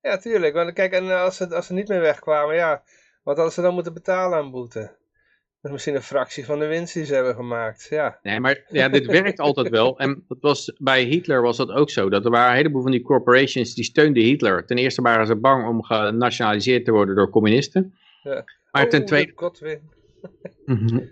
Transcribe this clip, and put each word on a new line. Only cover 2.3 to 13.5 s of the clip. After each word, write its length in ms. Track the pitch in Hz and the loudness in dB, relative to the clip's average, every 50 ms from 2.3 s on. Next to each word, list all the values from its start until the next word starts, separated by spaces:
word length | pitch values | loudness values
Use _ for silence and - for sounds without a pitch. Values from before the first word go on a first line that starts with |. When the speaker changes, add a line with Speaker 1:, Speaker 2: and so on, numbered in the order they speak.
| 151 151 147 151 156 | -2 0 0 0 0
Speaker 1:
ja, 280 | 170 170 160 151 - _ _ _ _ _ _ _ _ _ | 0 0 0 -2 -4 _ _ _ _ _ _ _ _ _
wat 140 | - 143 | -6 -2
hadden 180 | 143 160 165 - | 0 0 -2 -2
ze 60 | - 175 | 0 0
dan 120 | 180 180 | 0 0
moeten 180 | 180 170 170 165 | 0 -6 -8 -10
betalen 440 | 170 _ - 185 185 185 180 180 160 | -12 _ -4 -2 -2 -2 -2 -2 -4
aan 120 | 147 139 | -4 -6
boete? 300 | 127 127 123 117 - 113 | -10 -12 -12 -12 -12 -14
Dat 920 | 110 107 - _ _ _ _ _ _ _ _ _ _ _ _ _ _ 143 | -14 -14 -18 _ _ _ _ _ _ _ _ _ _ _ _ _ _ -14
is 0 | |
misschien 240 | 143 135 - - 143 | -12 -10 -8 -4 -6
een 80 | 135 123 | -6 -6
fractie 420 | - 139 139 127 - - - 135 | -4 -4 -4 -4 -4 -8 -16 -8
van 140 | 117 147 147 | -6 -4 -4
de 80 | 151 | -4
winst 280 | 151 156 165 170 165 - | -4 -4 -6 -6 -6 -8
die 100 | 170 156 | -10 -6
ze 100 | 151 143 | -2 0
hebben 200 | 135 127 127 120 | 0 0 0 -2
gemaakt, 520 | 117 123 120 120 113 113 110 110 _ - - | -4 -6 -8 -6 -6 -6 -6 -8 _ -12 -8
ja. 280 | - 151 147 120 - _ _ | -4 -4 -4 -4 -6 _ _
Speaker 2:
Nee, 180 | 101 101 113 | -6 -4 -2
maar 240 | 127 139 139 - _ _ | 0 0 0 -2 _ _
ja, 200 | - 147 131 135 | -2 0 0 4
dit 180 | 131 143 131 | 4 2 2
werkt 340 | 117 - 170 190 202 - - 143 | 4 2 2 2 2 -4 -2 -2
Speaker 1:
<laughs> 40 | 147 | 0
Speaker 2:
altijd 200 | 139 139 127 113 | 0 0 -2 0
wel. 300 | 113 110 113 127 131 - | 2 2 2 2 2 0
En 260 | 135 135 139 135 - _ | -4 -4 -4 -6 -10 _
dat 100 | 131 131 | -16 -4
was, 320 | - 147 143 135 - - - _ | 0 0 0 0 -4 -12 -14 _
bij 240 | - 131 135 131 127 | 0 2 2 2 2
Hitler 400 | 120 147 175 175 - 147 127 120 | 2 0 -2 0 0 0 2 2
was 140 | 120 117 | 2 0
dat 140 | 117 131 117 | 0 -4 -2
ook 200 | 101 127 151 147 | 2 0 0 2
zo. 180 | - - 98 98 | 2 -2 0 2
Dat 160 | 98 101 101 | 0 2 2
er 60 | 120 | 2
waren 200 | 120 120 123 123 | 4 4 4 6
een 60 | 123 | 4
heleboel 260 | 127 151 160 147 131 127 | 4 2 2 0 -2 -2
van 80 | 135 | 0
die 120 | 135 120 120 | -2 -2 0
corporations 720 | - 147 127 123 123 123 127 135 127 | 2 0 2 4 4 4 4 4 2